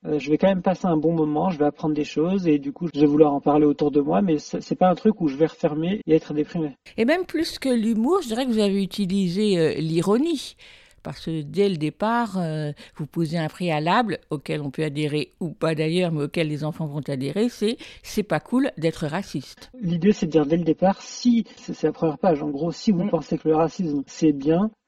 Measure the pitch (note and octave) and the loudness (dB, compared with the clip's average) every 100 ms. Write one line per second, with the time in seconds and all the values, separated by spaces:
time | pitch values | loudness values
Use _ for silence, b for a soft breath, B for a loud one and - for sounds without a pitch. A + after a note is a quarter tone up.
0 | E3 D3+ C3+ D3+ F#3+ F#3+ F#3 F3+ F#3 D#3+ | -4 -6 0 2 4 2 0 0 0 2
1 | D#3 E3 D3+ D3+ F3+ D#3+ D3 - E3 D3+ | 2 2 0 0 0 2 0 0 -2 -2
2 | D3 - D#3+ G3 F3 D3 C#3+ C3+ F3 C#3+ | -2 0 0 0 2 0 0 -6 -6 2
3 | D3 D3 D3+ C#3+ D3 D3 D3+ C#3+ D3 C#3 | 4 8 6 6 2 4 4 4 2 2
4 | C#3+ F3 G3+ D3+ - E3 - - F#3 E3+ | 2 2 2 0 -2 -10 -6 2 2 4
5 | G#3+ G#3+ D#3+ C3+ D#3 - E3+ D3+ E3 G#3 | 2 2 -2 2 0 0 -2 0 -2 -4
6 | - D#3 - D3+ D3+ F3+ D#3 C3 - B | 2 2 2 -4 -4 -4 -6 -8 -16 B
7 | A#3 E4+ F4+ D#4+ E4 - C4+ B3 A3 A3 | 2 2 0 -4 -4 -4 -2 0 0 0
8 | A#3 F#4+ C#4 A3 C4 A3 G3+ G3 F#3+ - | 2 0 0 -4 -2 2 2 0 -2 -4
9 | G3 G3 F#3 F3 G#3+ F#3 D#3 - D#3+ E3 | -2 0 0 0 0 2 2 0 -2 0
10 | E3+ B3+ D#4+ D4+ - - B B B B | 2 2 2 -4 -8 -18 B B B B
11 | - D3 - D#3+ D3 D3+ G3+ F3 D3+ - | -14 -12 -8 -8 -6 0 0 0 -4 -2
12 | G#3+ A#3 A#3 F#3+ E3+ D#3 D3+ D3 B - | -2 0 -2 -4 -4 -4 -6 -8 B -12
13 | D3+ - E3 E3+ D#3 - F3+ D3+ D#3 G3+ | -10 -4 -4 -2 -4 -4 -2 -2 2 0
14 | A#3 D#3+ _ D3+ - D#3 D3 - D#3 C#3+ | 0 -4 _ -10 -6 -6 -6 -4 -4 -2
15 | D3+ D3+ - _ F3 - D#3+ D#3 D#3 E3+ | -2 -2 -6 _ -10 -4 -4 -2 -2 0
16 | F3+ D#3+ D3 F3 D#3 D3+ D3+ D#3+ D#3 C#3+ | 0 -2 -4 -2 -4 -4 -6 -6 -8 -6
17 | C3 C#3 C#3 D3 A#3+ - G#3 A#3+ B B | -6 -6 -4 -2 -2 -2 -4 -4 B B
18 | - - G3+ D#3 - B3 C#4 - D#3+ - | -8 -6 -2 -2 0 0 0 0 -4 -2
19 | D3+ D#3 G3+ D3+ C3 - - B3+ F#3+ E3+ | -4 -6 -6 -10 -10 -20 -20 -8 -4 0
20 | F3+ G#3 E3+ D#3+ C#3+ E3+ E3 D3+ F3+ G3 | 2 2 2 2 2 0 0 2 2 0
21 | - - B3 A#3 - - - - D#3 D3+ | -6 -2 2 2 2 -10 -14 -4 -4 0
22 | E3 D3 G3 D3+ D3+ C#3 E3 D#3+ - F3+ | -2 0 2 2 0 -4 -4 -2 0 2
23 | G3+ E3+ D3 D#3+ D#3 D#3 D#3+ - F3 C#3+ | 2 -2 -2 -4 2 2 2 0 -2 -2
24 | C3+ - D#3+ C#3+ C#3 E3 G#3+ - | -6 0 2 2 2 2 0 -4